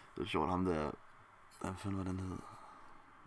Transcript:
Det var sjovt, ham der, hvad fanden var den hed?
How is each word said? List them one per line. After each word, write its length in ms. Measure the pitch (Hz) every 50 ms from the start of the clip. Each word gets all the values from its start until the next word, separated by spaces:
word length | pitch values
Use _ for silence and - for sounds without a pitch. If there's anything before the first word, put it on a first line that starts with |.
| - - -
Det 80 | - -
var 20 |
sjovt, 240 | - - 82 76 82
ham 160 | 92 90 92
der, 260 | 92 82 78 76 71 - - - - - - - - - - - - - -
hvad 120 | - 92 92
fanden 240 | 92 - 101 98
var 60 | 95 92
den 160 | 92 92 95
hed? 180 | 95 92 90 - - - - - - - - - - - - - - - - - -